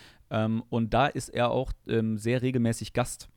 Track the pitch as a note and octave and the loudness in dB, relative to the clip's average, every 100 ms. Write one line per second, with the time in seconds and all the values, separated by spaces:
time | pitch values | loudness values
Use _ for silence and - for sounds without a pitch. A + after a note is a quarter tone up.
0 | - - _ A2 A2 A2+ - A#2+ A2+ A2+ | -20 -20 _ -2 0 -2 -2 -2 2 2
1 | C#3 C3 - B2 A#2+ A#2 C3 - - A2+ | 2 0 -4 0 0 0 -2 -6 -2 0
2 | A2 G#2+ A2 B2 B2+ B2+ A#2 A2+ G#2 - | 0 0 0 0 2 2 2 0 -2 -2
3 | C3 - - | -2 -6 -16